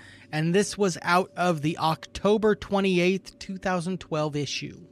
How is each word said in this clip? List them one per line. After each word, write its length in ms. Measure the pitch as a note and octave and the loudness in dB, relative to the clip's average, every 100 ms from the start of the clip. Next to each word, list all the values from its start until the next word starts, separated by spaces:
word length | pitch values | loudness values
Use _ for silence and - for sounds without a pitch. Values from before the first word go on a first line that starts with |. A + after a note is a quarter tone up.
| - - - | -18 -20 -8
and 200 | D3+ D#3+ | -2 2
this 240 | F#3+ G3+ - | 2 2 0
was 200 | G3 E3 | 0 0
out 300 | E3+ F3 F#3 - | 2 2 2 0
of 240 | F3+ D#3+ | 0 2
the 160 | D3+ - | 0 0
October 800 | D#3+ D#3 - - G3 G#3+ G#3+ G3+ | 0 -2 -6 -2 2 4 2 0
twenty-eighth, 840 | - G3 G3 F3 F3+ F#3+ - - | 0 0 2 4 2 0 -4 -16
two 180 | - F#3 | -12 -8
thousand 440 | F#3+ F#3 E3+ F#3 | -4 -4 -4 -6
twelve 340 | - D#3 D3+ D3 | -4 -2 -2 -2
issue. 460 | C3+ - D3 - - | -4 -6 -10 -14 -20